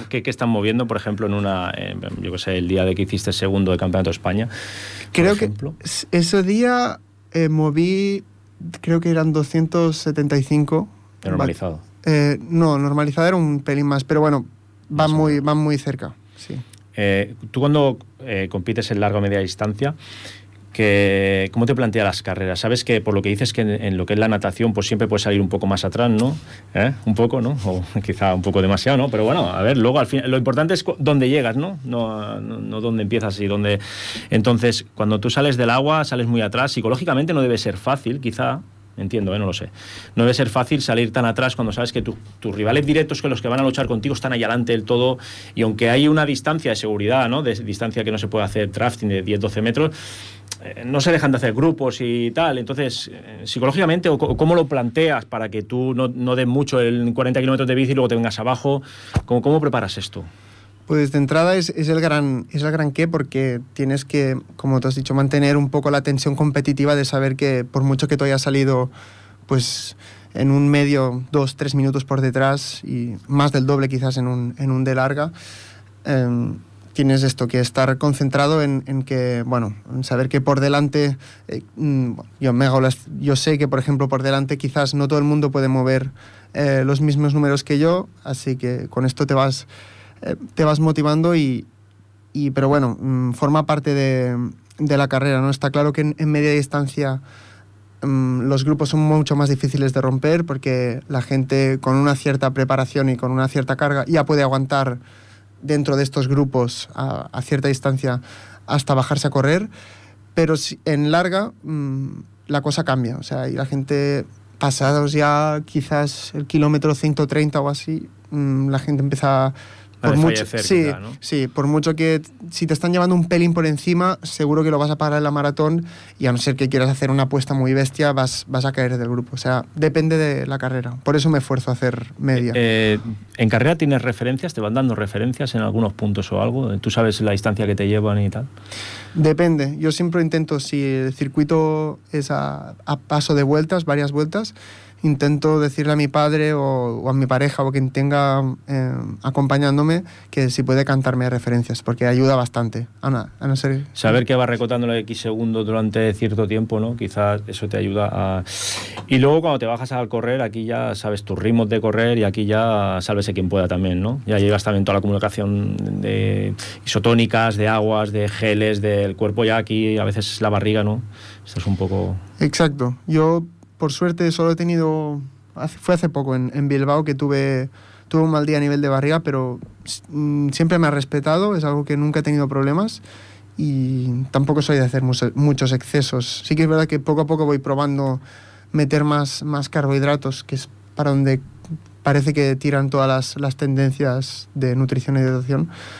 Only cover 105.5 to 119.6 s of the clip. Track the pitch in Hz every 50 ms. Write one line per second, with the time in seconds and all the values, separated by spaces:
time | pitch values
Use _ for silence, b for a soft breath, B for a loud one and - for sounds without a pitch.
105.5 | B - - 143 151 147 139 147 139 139 139 135 - 147 131 127 139 143 143 131
106.5 | 131 127 120 120 - - - - - - 131 135 110 71 - - - 127 131 -
107.5 | 151 135 135 139 135 - - 139 135 135 139 131 123 123 B B B B B B
108.5 | B B B - 131 147 - - 139 131 123 - 147 143 - 143 - 139 131 139
109.5 | 160 185 214 220 B B B B B B B B B B - - - 170 165 156
110.5 | 160 147 - - - - - 165 151 143 147 147 160 170 180 180 185 190 214 -
111.5 | - - - 156 156 151 143 139 135 135 135 - - - - - - _ _ -
112.5 | 147 143 139 147 139 - 160 147 131 131 120 113 127 - - - 139 131 127 131
113.5 | 123 127 135 135 139 139 135 - 147 143 143 143 143 135 - - - - - -
114.5 | - - - 139 135 - 139 135 147 147 147 143 151 151 147 147 147 147 151 156
115.5 | 151 151 156 - - 160 135 - 151 147 147 143 - - - - - 151 143 -
116.5 | - 151 147 147 151 147 147 156 147 135 - 151 143 147 151 139 143 151 151 147
117.5 | 139 147 139 143 143 139 - - 160 156 - - - - - - 151 147 143 139
118.5 | 135 131 135 139 135 135 135 151 147 135 135 139 135 135 - 139 135 131 131 131
119.5 | 131 B